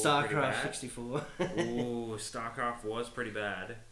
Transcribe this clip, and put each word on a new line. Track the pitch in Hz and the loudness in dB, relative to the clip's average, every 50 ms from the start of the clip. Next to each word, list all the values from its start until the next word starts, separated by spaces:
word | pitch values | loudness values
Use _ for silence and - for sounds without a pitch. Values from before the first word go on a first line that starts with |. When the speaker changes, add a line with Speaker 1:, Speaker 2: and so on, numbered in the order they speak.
| - | 6
Speaker 1:
were | 151 143 143 143 147 | 6 6 6 6 4
pretty | - | 4
Speaker 2:
StarCraft | 151 | 4
Speaker 1:
bad. | 135 131 117 117 139 | 4 4 2 2 0
Speaker 2:
sixty-four. | 143 - - 135 120 - 123 120 120 127 147 147 - | -2 -4 -4 -6 -6 -6 -6 -6 -2 -2 -2 -2 -4
<laughs> | - - 180 185 180 170 | -2 -2 -2 0 2 0
Speaker 1:
Ooh, | 117 117 120 120 123 120 120 117 117 113 110 107 | 0 2 2 0 2 2 0 -2 -2 -2 -4 -4
StarCraft | - - - 120 113 117 117 135 123 120 120 - 107 | -6 -6 -4 -4 -4 -4 -2 0 0 0 0 -2 -2
was | 107 110 120 120 120 | -2 -2 -2 -2 -4
pretty | - 131 120 110 | -4 -4 -4 -2
bad. | 104 107 104 101 95 95 95 92 117 - - - | -2 -2 0 0 -2 -2 -6 -8 -8 -10 -12 -18